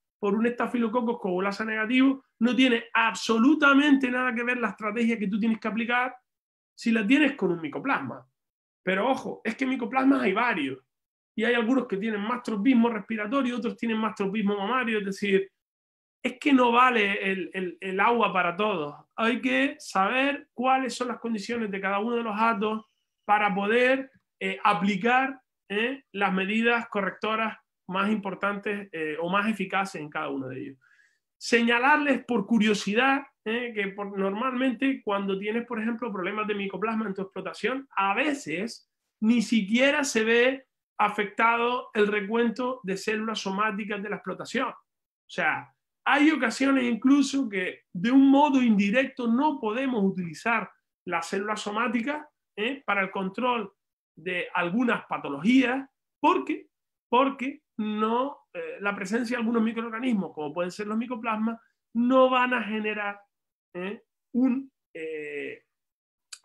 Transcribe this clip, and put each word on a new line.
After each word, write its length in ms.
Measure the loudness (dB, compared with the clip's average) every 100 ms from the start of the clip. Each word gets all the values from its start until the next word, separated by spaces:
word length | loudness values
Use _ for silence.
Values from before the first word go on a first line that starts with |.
| _ -6
por 160 | 0
un 140 | 2 0
estafilococos 720 | 0 -2 0 0 0 -2 -2
coagulasa 460 | -2 0 -2 -2 -4
negativo, 580 | -4 0 4 4 2 _ 0
no 160 | 2 4
tiene 300 | 4 2 0
absolutamente 1160 | 0 0 0 0 4 6 6 6 6 6 4 4
nada 240 | 0 -2
que 100 | -2
ver 140 | -2 -2
la 120 | -4
estrategia 500 | -4 -6 0 0 0
que 80 | -2
tú 100 | 0
tienes 220 | 0 0
que 80 | -2
aplicar 480 | -4 -2 0 -2 -6 _ _ _ _ _
si 180 | -6 0
la 140 | 2 4
tienes 300 | 4 4 2
con 160 | -2
un 100 | -2
micoplasma. 640 | -6 -6 -2 -2 -4 -12 -16 _ _ _ _ _
Pero 280 | -4 0 0
ojo, 320 | -2 -4 -8
es 120 | -8 -4
que 100 | -4
micoplasmas 560 | -2 -2 2 4 4
hay 120 | 2
varios. 460 | 2 0 0 -4 -6 _ _ _ _ _ -4
Y 80 |
hay 100 | 0
algunos 320 | 2 2 0 0
que 120 | -4
tienen 240 | -4 -4
más 200 | -4 -6
tropismo 480 | -4 0 4 6 4
respiratorio, 680 | 0 -8 -6 -4 -2 -2 -2
otros 200 | -6 -4
tienen 220 | -2 -2
más 160 | -2 -2
tropismo 420 | -4 0 0 0
mamario. 400 | 0 -2 0 -2
Es 80 | -4
decir, 460 | -4 0 0 0 _ _ _ _ _ _ _
es 160 | -8 -2
que 120 | 4
no 200 | 4 6
vale 600 | 6 4 4 0 0 -2
el, 200 | -4 -4
el, 240 | -6 -8 -8
el 200 | -6 0
agua 340 | 2 2 2
para 220 | 2 0 0
todos. 400 | -2 -2 -6 -10 -14 -2
Hay 240 | 0 0
que 360 | 0 0 0 -4
saber 720 | -4 0 2 2 0 -2 -8 -2
cuáles 400 | 2 2 0 -4
son 140 | -6
las 100 | -6
condiciones 500 | -6 -6 -4 -4 -4
de 100 | -4
cada 200 | -2 -2
uno 160 | -2 -4
de 80 |
los 120 | -4 0
hatos 500 | 0 0 -2 -4 -10 _ _ _
para 300 | 0 2 2
poder, 560 | 0 2 2 4 2 -2 _ _ -8
eh, 200 | -6 0
aplicar, 760 | 2 2 2 0 2 2 0 -6 _ _ -6
eh, 360 | -2 -2 -4 _
las 220 | -2 0
medidas 540 | 0 0 0 2 0 -2
correctoras 640 | -4 -4 -4 -4 -2 -4 -6 _ _ -6
más 220 | -2 0
importantes, 800 | -2 -4 -4 -4 -4 -6 -8 -8
eh, 240 | -8 -6 -4
o 100 | -2
más 180 | 0 0
eficaces 540 | -2 -2 -2 -4 -6
en 80 | -10
cada 200 | -8 -6
uno 180 | -6 -8
de 120 | -10
ellos. 180 | -12 -14 _ _ _ _ _ -12
Señalarles 880 | 0 2 4 2 4 4 2 0 0
por 220 | -2 2
curiosidad, 800 | 4 4 2 0 2 2 2 -4 _ -6
eh, 280 | -4 -4 -4
que 140 | -6
por, 280 | -6 -8 -2
normalmente 840 | -2 -2 -2 0 0 0 -2 -2
cuando 340 | -2 -2 -2 -4
tienes, 300 | -2 -4 -4
por 120 | -6
ejemplo, 320 | -4 -4 -6
problemas 360 | -4 -4 -4 -4
de 80 | -4
micoplasma 500 | -4 -4 -4 -2 -4
en 80 |
tu 80 | -6
explotación, 640 | -8 -10 -12 -6 -4 -4 -6 -2
a 200 | 0 0
veces 760 | -2 -4 -6 -6 -8 -10 _ _ _ -2
ni 220 | 2 4
siquiera 600 | 4 2 2 4 4 2
se 200 | 0 0
ve 400 | 2 4 4 0 _ _ _ -2
afectado 880 | 0 0 -4 2 2 2 0 -2 -4
el 140 | 0 2
recuento 760 | 2 0 0 0 0 -4 -4
de 140 | -6 -6
células 420 | -4 -4 -4 -4
somáticas 600 | -4 -2 -2 -2 -6 -8
de 80 | -6
la 60 | -8
explotación. 540 | -8 -10 -6 -4 -4
O 600 | -8 _ _ _ _ _
sea, 420 | -4 -2 -2 -8 _ _ _
hay 280 | 2 4 4
ocasiones 540 | 4 0 0 2 2 2
incluso 600 | 2 4 4 4 0 -2
que 360 | -4 -6 -8 _
de 180 | -4 4
un 160 | 8 8
modo 320 | 8 6 4
indirecto 680 | 4 4 4 2 0 -2 0
no 320 | 2 2 0
podemos 440 | -4 -2 -2 2
utilizar 680 | 0 0 -8 -6 -2 -2 -4 _ _ _ -6
las 220 | -4 -4
células 340 | -4 -4 -6
somáticas, 640 | -4 -2 -2 -2 -2 -6 -10 _ _ -6
¿eh? 260 | -6 -4
para 180 | -4 -2
el 100 | -2
control 600 | -4 -6 -2 -2 -2 -4 _ _ _ _ -14
de 320 | -8 -6 -4 -2
algunas 500 | -2 0 0 -2 -4
patologías, 840 | -8 -6 -4 2 4 4 -2 -8 _ _ -2
porque, 500 | 2 2 -2 -8 -10 _ _ _ 0
porque 540 | 2 2 0 -8 -10 _ -8
no, 720 | -4 -2 0 0 -2 -6 _
eh, 260 | -12 -12 -6
la 140 | -6 -4
presencia 420 | -4 -4 -2 -4
de 40 |
algunos 200 | 0 0
microorganismos, 720 | 0 -2 -6 -4 -2 -2 -2
como 180 | -6 -8
pueden 200 | -4 -6
ser 160 | -6 -6
los 100 | -6
micoplasmas, 640 | -6 -6 -4 -4 -4 -6 _ _ _
no 340 | -2 4 6 6
van 280 | 4 2 0
a 80 |
generar, 580 | -2 -4 -4 -4 -8 -10 _ _ _ _ _ -10
¿eh? 260 | -8 -10 _ _ _
un, 380 | 0 2 0 -6 _ _ -12
eh, 640 | -10 -8 -10 -10 -10 -14 _ _ _ _ _ _ -20 -14